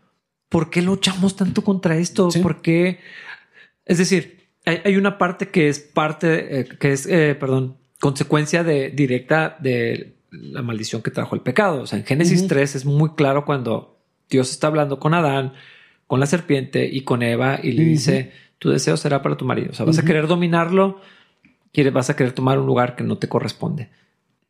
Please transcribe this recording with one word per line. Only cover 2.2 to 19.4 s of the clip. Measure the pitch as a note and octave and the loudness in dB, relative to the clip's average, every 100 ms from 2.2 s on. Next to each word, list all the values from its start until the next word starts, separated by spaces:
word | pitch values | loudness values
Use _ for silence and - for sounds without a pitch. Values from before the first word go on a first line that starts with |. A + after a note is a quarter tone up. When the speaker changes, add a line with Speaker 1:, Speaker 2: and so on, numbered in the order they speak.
| F3+ | 2
Speaker 2:
Sí. | E3+ | 4
Speaker 1:
¿Por | F3+ D3+ | 0 0
qué? | - E3 F3+ F#3 - - - - _ - - _ - | 0 2 2 -2 -12 -20 -20 -20 _ -20 -20 _ -2
Es | E3+ | 2
decir, | E3+ F3 - - _ _ - | 2 0 -2 -16 _ _ -4
hay, | E3+ | -2
hay | G3+ G3 | 2 2
una | G3 G3 | 0 0
parte | F3+ F3+ F#3 | -2 -2 -2
que | F#3 D3+ | 2 2
es | C#3+ | 0
parte, | - - D#3 D#3 E3+ D#3+ - C3+ | -4 -2 -2 0 0 0 -2 -6
eh, | - - | -6 -2
que | C#3+ | 0
es, | C3+ C#3+ | 0 0
eh, | F3+ D3+ C#3 | 2 2 0
perdón, | C3+ C3 B2+ - _ _ | 0 0 -2 -8 _ _
consecuencia | C#3+ C#3 - D3+ D3+ E3+ | -2 -2 0 0 2 0
de, | E3 C#3+ C3+ | 2 0 -2
directa | C3 C3+ B2 - D#3 D#3+ - | 0 0 0 0 0 0 -4
de | C3+ B2 A#2 A#2+ - _ _ | -2 0 -2 -4 -10 _ _
la | E3+ C#3+ - | -20 -14 -10
maldición | A#2+ A2 A2+ A#2 | -8 -8 -8 -10
que | - | -8
trajo | - A2+ - | -8 -6 -6
el | |
pecado. | - D#3+ G3+ C#3+ | -2 0 0 -2
O | A2+ | -6
sea, | G#2 | -8
en | |
Génesis | - C#3 F3 E3+ | -2 0 4 2
Speaker 2:
Ujú. | F#3+ | 2
Speaker 1:
tres | C#3 C#3 C#3 | 0 0 -2
es | |
muy | C#3 C#3+ D#3 | 0 2 0
claro | D#3 C#3+ C#3 C#3+ | 2 0 0 -2
cuando | C#3 A#2 A2 - _ _ _ _ | -4 -2 -6 -6 _ _ _ _
Dios | C3 B2+ | 0 0
está | - D3+ | 0 0
hablando | D#3 C#3 C3+ | 0 -2 -2
con | D#3 | 0
Adán, | E3+ D3+ C#3 C3 - - - _ _ _ | 2 2 0 -4 -10 -20 -20 _ _ _
con | B2+ | 0
la | C#3 | 2
serpiente | F3 D#3+ C#3 B2+ C3 B2+ | 0 0 -2 0 -2 -2
y | C3+ | -4
con | - A#2+ | -4 -2
Eva | A#2+ A#2 C3 C#3 | 0 0 0 -2
y | - | -2
le | B2 | 2
Speaker 2:
Ujú. | D#3+ | 2
Speaker 1:
dice, | D#3 C3 C3+ B2+ - _ _ | 4 2 0 -2 -14 _ _
"Tu | D#3+ | 0
deseo | C#3 D3+ D#3+ | 0 0 -2
será | D3 C#3 | -2 -2
para | D3 | -2
tu | D3 | -4